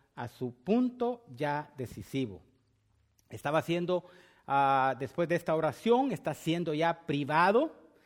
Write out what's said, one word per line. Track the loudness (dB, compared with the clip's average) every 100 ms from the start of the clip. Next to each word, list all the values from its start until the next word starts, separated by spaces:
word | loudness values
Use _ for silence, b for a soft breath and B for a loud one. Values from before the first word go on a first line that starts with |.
| b
a | -12 -12
su | -8 -8
punto | -6 0 0 0 -2 -6 -6 -12 -6
ya | -4 -4 -6 -10
decisivo. | -12 -12 -8 -4 -4 -8 -20 _ _ _ _ _ _ _ _
Estaba | -10 -2 -2
siendo, | 0 -2 0 -2 -4 B B B B
ah, | 2 4 4 2 0
después | -4 -4 0
de |
esta | 0 0
oración, | 0 0 0 2 4 2
está | -2 -6
siendo | -4 -2 -2 0
ya | 0 0 0 -2
privado | -4 0 4 4 4 2 -4 -20 _